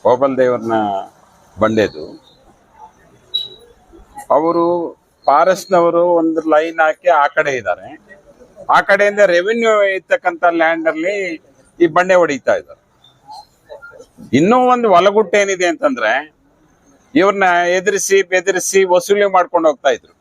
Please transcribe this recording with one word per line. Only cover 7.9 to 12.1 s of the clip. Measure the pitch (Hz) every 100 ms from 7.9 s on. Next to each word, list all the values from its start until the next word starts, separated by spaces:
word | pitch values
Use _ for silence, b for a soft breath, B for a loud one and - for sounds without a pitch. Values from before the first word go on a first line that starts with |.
| 151 _ - _ _ - - - -
ಆ |
ಕಡೆಯಿಂದ | 180 196 202 202 196
ರೆವಿನ್ಯೂ | 175 190 233 226 214
ಇರ್ತಕ್ಕಂಥ | 202 190 _ 185 185 170 175 170
ಲ್ಯಾಂಡ್ | 160 165 160
ಅಲ್ಲಿ | 156 170 202 185 160 _ _ _ _
ಈ | 170
ಬಂಡೆ | 160 185